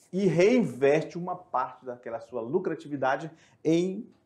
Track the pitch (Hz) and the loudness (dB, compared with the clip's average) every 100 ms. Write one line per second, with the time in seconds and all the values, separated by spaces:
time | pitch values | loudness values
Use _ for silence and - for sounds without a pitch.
0 | _ 180 202 156 196 254 170 120 139 156 | _ -2 0 4 6 4 2 2 4 4
1 | 156 175 180 170 - 127 131 - 127 120 | 0 -8 -8 -10 -4 -4 -4 -6 -12 -12
2 | 120 113 - 123 117 175 180 160 147 143 | -10 -12 -8 -8 -4 -2 -2 -6 -8 -2
3 | 131 147 160 - _ _ 151 165 185 190 | 0 0 -4 -14 _ _ 0 2 2 -4
4 | - _ | -10 _